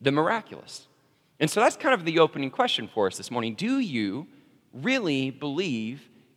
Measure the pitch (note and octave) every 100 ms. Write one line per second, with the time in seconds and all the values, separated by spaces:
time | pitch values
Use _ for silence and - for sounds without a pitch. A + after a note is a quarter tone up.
0 | C#3 C#3+ E3 A3+ - E2+ - - - _
1 | _ _ _ - D#3+ G#3 C4 - D4+ A#3
2 | E3 D#3+ D#3+ C#3+ C3+ - C3+ - G#2+ A2
3 | G2 - - A#2+ A2+ G#2+ G#3+ C4+ A3+ A#2+
4 | G2+ A2+ F3 - _ _ _ B2 F3 C4+
5 | F#3 C3+ C3+ B2+ D3 C#3+ F#3+ A2+ A2 C#3
6 | - _ _